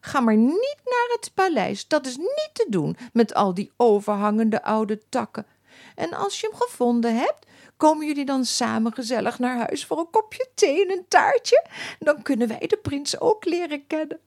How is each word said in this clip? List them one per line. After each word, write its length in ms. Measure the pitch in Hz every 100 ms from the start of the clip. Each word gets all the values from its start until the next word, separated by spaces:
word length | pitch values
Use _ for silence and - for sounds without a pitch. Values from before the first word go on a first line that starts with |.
Ga 180 | - 285
maar 180 | 233 214
niet 420 | 240 349 523 587
naar 260 | - 494 480
het 200 | 480 440
paleis. 540 | - 381 285 180 202 -
Dat 180 | 302 269
is 120 | 247
niet 320 | 359 587 605
te 120 | - 415
doen 280 | 196 147 - 247
met 200 | 233 220
al 200 | - 202
die 180 | 180 - _
overhangende 840 | 233 208 202 202 208 214 226 196
oude 380 | - 220 214 214 _
takken. 360 | 254 220 - - _ _ - - -
En 180 | 339
als 260 | - 403 403
je 80 | 440
hem 120 | 427
gevonden 560 | 480 - 247 240 233 226
hebt, 300 | 349 - _ - - _
komen 300 | 311 311 302
jullie 180 | 285 277
dan 200 | 269 247
samen 480 | - 226 220 226
gezellig 460 | 220 226 240 233 240
naar 180 | 247 247
huis 280 | 226 285 -
voor 140 | 311
een 100 | 330
kopje 400 | 440 427 - 508
thee 320 | - 381 294 381
en 60 |
een 140 | 370 370
taartje? 580 | 349 - 523 - 554 679 - - -
Dan 220 | 302 294
kunnen 260 | - 254 233
wij 200 | - -
de 100 | 415
prins 420 | - 277 285 -
ook 260 | - 440 -
leren 420 | 339 349 294 285
kennen. 320 | 311 311 320